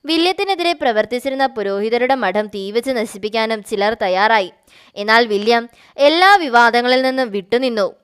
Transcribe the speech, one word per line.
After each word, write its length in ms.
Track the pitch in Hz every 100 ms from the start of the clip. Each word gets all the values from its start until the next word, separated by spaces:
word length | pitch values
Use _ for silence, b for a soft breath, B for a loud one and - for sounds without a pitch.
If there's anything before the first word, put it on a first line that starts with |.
വില്യത്തിനെതിരെ 680 | 285 330 339 381 392 359 349
പ്രവർത്തിച്ചിരുന്ന 720 | 311 277 214 214 247 269 262 269
പുരോഹിതരുടെ 680 | 247 202 196 220 240 247
മഠം 320 | 269 196 202 214
തീവച്ച് 440 | 202 196 220 254
നശിപ്പിക്കാനും 720 | 247 214 196 214 226 220 220 202
ചിലർ 260 | 202 202 226
തയ്യാറായി. 480 | 196 185 214 226 180 _ b b b 190
എന്നാൽ 280 | 208 226 240
വില്യം 320 | 202 214 233 240 b b -
എല്ലാ 400 | 285 320 381 403
വിവാദങ്ങളിൽ 680 | 302 233 233 233 247 254
നിന്നും 280 | 262 262 247
വിട്ടുനിന്നു. 560 | 196 185 240 262 220 185 -